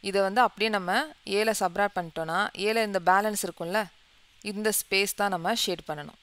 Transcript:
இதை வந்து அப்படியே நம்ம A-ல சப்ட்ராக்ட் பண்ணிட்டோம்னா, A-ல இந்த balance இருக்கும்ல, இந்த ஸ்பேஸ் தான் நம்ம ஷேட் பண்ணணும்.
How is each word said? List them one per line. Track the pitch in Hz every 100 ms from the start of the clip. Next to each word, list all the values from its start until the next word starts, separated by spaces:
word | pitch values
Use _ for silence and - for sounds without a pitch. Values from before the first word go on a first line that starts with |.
| 196
இதை | 196 190
வந்து | 208 233
அப்படியே | - 220 208
நம்ம | 180 214 311 - - 202
A-ல | 220 214
சப்ட்ராக்ட் | 185 180 202 190
பண்ணிட்டோம்னா, | 170 165 160 170 208 -
A-ல | 202 220 220
இந்த | 190 175
balance | 190 214 208 185
இருக்கும்ல, | - 170 202 202 _ _ _ _ _ 208
இந்த | 202 214 -
ஸ்பேஸ் | - 196 202 -
தான் | 202 180
நம்ம | 170 220 -
ஷேட் | 170 -
பண்ணணும். | 151 147 -